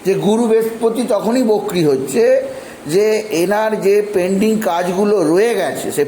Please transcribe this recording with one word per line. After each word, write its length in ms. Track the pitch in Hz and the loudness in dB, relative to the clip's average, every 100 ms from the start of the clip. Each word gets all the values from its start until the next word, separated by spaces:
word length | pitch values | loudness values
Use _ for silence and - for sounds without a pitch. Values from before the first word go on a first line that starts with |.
যে 100 | - 190 | -2 0
গুরু 280 | 160 220 240 | 2 2 2
বৃহস্পতি 540 | 220 220 - 226 269 | 2 0 -2 -2 -2
তখনই 400 | 233 208 190 254 | -2 0 0 0
বক্রি 380 | 226 208 - 180 | 2 0 0 0
হচ্ছে 400 | 156 135 135 240 233 269 262 - - - 139 | 2 0 -2 0 2 2 0 -10 -14 -14 -4
যে 180 | 170 214 214 214 | 0 2 0 -2
এনার 400 | 156 180 208 220 208 | -2 0 0 0 0
যে 140 | 180 202 208 | 2 2 2
পেন্ডিং 400 | 190 180 196 214 214 | -2 0 0 0 0
কাজগুলো 520 | 214 170 180 185 208 208 | 0 -2 -2 0 0 2
রয়ে 300 | 156 170 226 | 2 2 2
গেছে, 340 | 208 160 - - | 0 -2 -4 -6
সে 120 | - | -2